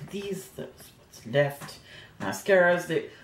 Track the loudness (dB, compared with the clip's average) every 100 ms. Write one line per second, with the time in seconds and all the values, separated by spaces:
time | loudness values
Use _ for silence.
0 | -12 -10 -8 -8 -10 -14 -14 -16 -20 -20
1 | _ -18 -2 0 0 -2 -14 -18 -20 -20
2 | -20 -10 -8 -4 4 6 6 4 0 -4
3 | -4 -12